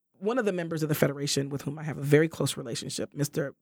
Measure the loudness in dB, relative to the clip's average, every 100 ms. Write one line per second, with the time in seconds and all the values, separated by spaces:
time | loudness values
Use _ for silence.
0 | _ -6 -2 0 0 0 -2 -2 0 2
1 | 2 2 -2 -2 -2 -4 -6 -8 -8 -4
2 | 6 6 6 2 -2 -2 -6 -6 -6 -6
3 | -6 -4 -4 -2 -6 -8